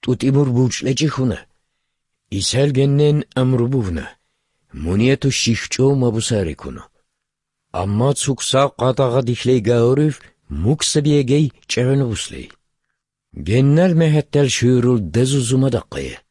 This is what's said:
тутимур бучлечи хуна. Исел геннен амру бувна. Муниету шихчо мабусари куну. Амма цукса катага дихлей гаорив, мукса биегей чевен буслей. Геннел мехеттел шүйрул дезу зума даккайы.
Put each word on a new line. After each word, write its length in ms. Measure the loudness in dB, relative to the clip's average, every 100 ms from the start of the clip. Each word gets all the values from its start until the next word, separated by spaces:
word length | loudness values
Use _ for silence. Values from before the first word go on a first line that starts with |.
тутимур 480 | -2 -2 0 2 2
бучлечи 560 | 2 0 0 -4 -2 -2
хуна. 320 | -2 -4 -4 -10 _ _ _ _ _ _ _ _
Исел 400 | -6 -2 0 0
геннен 540 | 2 2 4 2 2 -2
амру 340 | -2 0 0 0
бувна. 420 | -2 -2 -6 -10 -18 _ _ _ _ _
Муниету 580 | -10 -4 0 2 2 0
шихчо 640 | -2 -2 -2 -4 0 2 2
мабусари 580 | 0 -2 -2 -2 -2
куну. 300 | -6 -14 -16 -20 _ _ _ _ _ _ _ _
Амма 420 | -6 -2 0 0
цукса 560 | 0 -2 -4 -2 0 0
катага 520 | 0 -2 0 0 0
дихлей 400 | -2 -2 0 0
гаорив, 600 | 2 2 4 4 0 -2 -14 _ _
мукса 520 | -4 -2 0 0 0
биегей 520 | 2 2 2 2 0 _ _
чевен 420 | -2 0 0 0
буслей. 440 | -4 -8 -12 -16 _ _ _ _ _ _ _ _
Геннел 600 | -12 -2 2 4 4 4 2
мехеттел 520 | 2 2 0 0 0
шүйрул 500 | 0 2 2 2 0
дезу 400 | 0 -2 0 0
зума 300 | 0 0 0
даккайы. 500 | -2 -6 -10 -10 -14 _